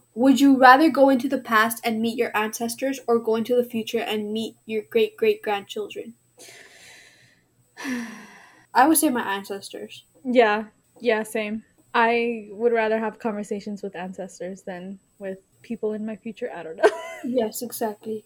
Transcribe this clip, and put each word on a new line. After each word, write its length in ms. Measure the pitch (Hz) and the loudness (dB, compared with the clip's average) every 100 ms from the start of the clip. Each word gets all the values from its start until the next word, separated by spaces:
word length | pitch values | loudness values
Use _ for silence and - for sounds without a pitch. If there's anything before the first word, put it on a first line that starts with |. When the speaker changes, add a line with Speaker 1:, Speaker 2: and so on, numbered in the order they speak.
| _ | _
Speaker 1:
would 260 | 214 269 269 | 2 4 6
you 160 | 277 254 | 6 8
rather 320 | 269 269 320 | 10 10 6
go 180 | 285 269 | 6 6
into 200 | 262 277 | 4 0
the 100 | 262 | -4
past 420 | - 240 226 - | 0 2 2 -2
and 160 | 240 220 | -4 -2
meet 160 | 233 220 | -2 -2
your 160 | 226 208 | -2 -2
ancestors 640 | 220 - 233 - 269 269 - | -4 -4 -8 -4 -4 -4 0
or 100 | 233 | 0
go 160 | 226 226 | 2 -2
into 200 | 226 247 | 0 0
the 80 | |
future 340 | 240 226 214 226 | 0 -4 -4 -4
and 320 | - 214 208 | -2 -4 -4
meet 240 | 220 226 - - | -6 -6 -10 -8
your 160 | 220 | -6
great-great-grandchildren? 1300 | 208 226 214 - 220 208 214 202 196 220 202 - 226 - | -2 0 0 0 0 0 -2 -6 -6 -10 -10 -12 -16 -18
<sighs> 1700 | _ - - - - - - - - _ _ _ _ _ _ - 277 247 226 208 - - - _ _ | _ -20 -20 -20 -20 -20 -20 -20 -20 _ _ _ _ _ _ -12 -8 -8 -8 -14 -20 -20 -20 _ _
I 120 | 226 285 | 4 4
would 120 | 311 | 4
say 120 | 311 | 2
my 120 | 240 | 0
ancestors. 840 | 196 196 196 202 - - 214 - _ _ | -4 -6 -6 -10 -12 -14 -16 -18 _ _
Speaker 2:
Yeah. 400 | 262 240 220 208 214 _ _ - | 0 4 6 4 -4 _ _ -6
Yeah, 220 | 240 220 | -2 0
same. 420 | 220 226 208 220 - _ _ | -2 -6 -6 -8 -12 _ _
I 540 | 240 233 233 233 226 208 | 2 2 2 0 -4 -10
would 200 | 202 240 | -2 0
rather 260 | 226 214 220 | 2 0 0
have 200 | 220 208 | -2 -6
conversations 640 | 226 208 202 208 214 202 | -6 -6 -6 -8 -8 -10
with 140 | 196 175 | -10 -10
ancestors 680 | 185 190 190 - 180 190 | -12 -10 -12 -10 -12 -12
than 380 | - 180 190 196 _ - | -12 -12 -12 -16 _ -14
with 200 | 190 190 _ _ | -12 -12 _ _
people 300 | - 226 214 | -12 -6 -6
in 120 | 214 220 | -6 -8
my 80 | 214 | -10
future. 340 | 226 - 247 | -12 -10 -10
I 80 | - | -10
don't 140 | - - | -12 -2
know. 140 | - | -2
<laughs> 60 | 330 659 - | -2 -12 -12
Speaker 1:
Yes, 380 | 262 247 220 - | -6 -4 -4 -6
exactly. 640 | 226 - 220 208 220 214 | -12 -8 -8 -8 -10 -12